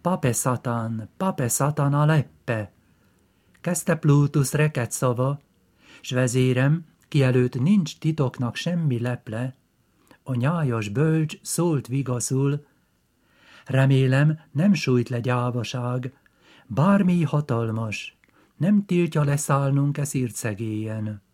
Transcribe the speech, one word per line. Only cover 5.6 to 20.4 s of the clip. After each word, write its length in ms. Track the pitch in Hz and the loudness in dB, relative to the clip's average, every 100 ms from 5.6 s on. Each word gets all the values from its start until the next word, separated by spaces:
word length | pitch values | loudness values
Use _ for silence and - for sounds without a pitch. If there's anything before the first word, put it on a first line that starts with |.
| _ _ _ - | _ _ _ -20
s 100 | - | -6
vezérem, 760 | 127 127 123 127 123 135 160 170 _ _ | -2 0 2 2 4 2 2 -2 _ _
ki 140 | 151 | 2
előtt 380 | 131 127 123 127 | 4 4 2 0
nincs 380 | 135 208 151 - | 2 2 2 -4
titoknak 560 | 151 156 131 - 123 | -4 0 -2 -2 -6
semmi 460 | - - 175 156 120 | -4 -4 -2 0 0
leple, 540 | 120 120 - 107 131 - _ _ _ _ _ - | -2 -6 -8 -8 -8 -10 _ _ _ _ _ -20
a 120 | - | -6
nyájas 540 | 127 127 175 147 117 104 | -2 0 0 0 -2 -2
bölcs 500 | 104 156 160 156 - | 0 0 2 -2 -6
szólt 440 | - - 175 151 - | -10 -2 0 0 -2
vigaszul: 800 | 135 131 123 - 131 139 147 - _ _ _ _ _ _ _ _ - | -4 -2 -4 -2 0 0 -2 -8 _ _ _ _ _ _ _ _ -20
„Remélem, 760 | - 131 135 135 131 131 147 156 - | -2 2 4 4 4 4 2 0 -6
nem 240 | 135 190 | 0 2
sújt 340 | 170 - 123 117 | 2 2 0 0
le 120 | 120 | -4
gyávaság, 920 | 113 123 123 120 110 127 123 123 127 - _ _ _ - _ | -2 -2 -2 -4 -6 -6 -4 -4 -6 -12 _ _ _ -20 _
bármi 560 | 104 160 202 185 175 | 0 4 4 4 2
hatalmas, 960 | 156 151 147 117 113 110 113 101 - _ _ _ _ _ | 2 0 0 -2 0 -2 -4 -8 -12 _ _ _ _ _
nem 280 | 160 208 196 | 2 2 2
tiltja 380 | 175 170 160 | 0 0 2
leszállnunk 760 | 143 143 - 139 139 139 143 147 | 2 0 0 0 2 2 0 -2
e 60 | |
szírt 300 | 143 143 127 | -4 -2 -4
szegélyen.” 880 | 104 | -4